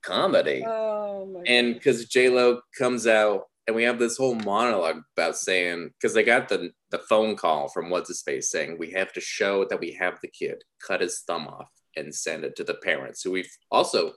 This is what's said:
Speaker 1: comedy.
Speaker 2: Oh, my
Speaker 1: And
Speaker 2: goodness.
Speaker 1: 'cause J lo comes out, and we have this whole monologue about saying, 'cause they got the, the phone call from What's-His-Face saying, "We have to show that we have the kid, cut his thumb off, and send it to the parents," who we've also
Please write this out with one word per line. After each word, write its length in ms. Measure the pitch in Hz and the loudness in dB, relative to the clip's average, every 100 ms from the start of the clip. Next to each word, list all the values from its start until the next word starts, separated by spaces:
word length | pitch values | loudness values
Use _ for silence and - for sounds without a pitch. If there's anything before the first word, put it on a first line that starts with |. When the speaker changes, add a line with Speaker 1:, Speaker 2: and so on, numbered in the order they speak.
| - | -2
Speaker 1:
comedy. 560 | 113 185 - - 65 226 | 0 4 4 2 0 -2
Speaker 2:
Oh, 600 | 220 220 208 208 202 190 | -4 -2 -4 -6 -8 -10
my 160 | 185 123 | -8 2
Speaker 1:
And 300 | 123 120 117 | 4 4 2
Speaker 2:
goodness. 80 | |
Speaker 1:
'cause 220 | 143 117 113 | 2 0 0
J 240 | 127 127 | 4 4
lo 320 | 123 123 120 _ - | 6 4 2 _ -2
comes 280 | 123 123 113 | -2 2 4
out, 400 | 110 107 98 - _ - | 6 6 2 -4 _ -4
and 100 | 113 | 0
we 80 | |
have 160 | 120 117 | 0 2
this 180 | 120 117 | 0 2
whole 180 | 131 117 | 0 0
monologue 680 | 104 104 120 104 80 80 - - | 0 2 2 2 0 -2 -4 -2
about 200 | 82 78 | 0 0
saying, 560 | - 92 87 87 82 _ | 0 2 2 -2 -8 _
'cause 120 | 117 | 0
they 100 | - | 4
got 240 | - 123 135 | 4 4 2
the, 220 | - 87 _ _ | -4 -4 _ _
the 100 | 101 | -8
phone 360 | - 110 110 101 | 2 2 2 0
call 320 | 87 76 69 | 0 0 -2
from 200 | - 82 | -6 -2
What's-His-Face 600 | 90 - - - 67 - | -4 -4 -10 -6 -4 -4
saying, 280 | 85 78 82 | -4 -4 -6
"We 120 | 82 | -6
have 200 | 92 95 | -4 -4
to 80 | - | -6
show 440 | - - 101 101 98 | -10 -2 0 2 0
that 140 | 92 | -2
we 120 | 85 | -6
have 260 | - 92 - | -4 -4 -4
the 80 | - | -14
kid, 340 | - 71 - _ _ | -8 -8 -8 _ _
cut 200 | - 95 | -6 -2
his 180 | 90 - - | -2 -4 -6
thumb 200 | 82 76 | -6 -6
off, 220 | - - _ _ - | -14 -20 _ _ -12
and 200 | 73 76 | -10 -8
send 300 | - 80 76 | -6 -6 -8
it 100 | - | -8
to 60 | |
the 120 | 82 80 | -8 -4
parents," 460 | 98 76 65 - | -2 -4 -4 -8
who 100 | 92 | -4
we've 240 | 92 87 - _ | -4 -6 -14 _
also 440 | 110 165 110 85 | 0 2 2 -2